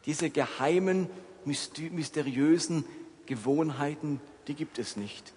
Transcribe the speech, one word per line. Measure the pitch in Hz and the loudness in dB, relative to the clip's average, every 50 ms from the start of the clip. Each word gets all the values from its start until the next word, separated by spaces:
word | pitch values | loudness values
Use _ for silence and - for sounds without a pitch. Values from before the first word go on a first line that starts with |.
| - | -2
Diese | - 147 - 170 151 | -4 -2 0 0 0
geheimen, | - 151 131 - - - 131 147 170 185 190 190 185 190 185 - - - - - - - - | 2 0 0 0 0 0 2 4 4 4 4 4 4 4 2 0 -4 -12 -16 -18 -20 -8 -4
mysti-, | 147 143 - - - - 147 160 165 | -2 -2 -2 -4 -8 -8 -8 -8 -6
mysteriösen | 175 170 151 - - 156 143 135 127 131 143 156 165 170 165 - 170 156 143 - - - - - - - - | -4 -4 -4 -2 -2 -2 -2 0 2 4 6 6 6 6 4 2 0 0 0 -2 -10 -16 -16 -18 -18 -20 -8
Gewohnheiten, | - 139 113 104 127 139 151 160 156 139 127 147 143 151 151 156 147 143 127 - - - - - | -6 -6 -2 2 2 2 4 2 0 0 0 -2 -2 -2 -4 -4 -4 -4 -4 -6 -14 -20 -14 -8
die | - 143 | -8 -6
gibt | 143 156 147 - - | -6 -6 -6 -4 -6
es | 110 - - | -6 -6 -6
nicht. | 104 101 104 - - - - - | -8 -8 -8 -10 -14 -16 -20 -20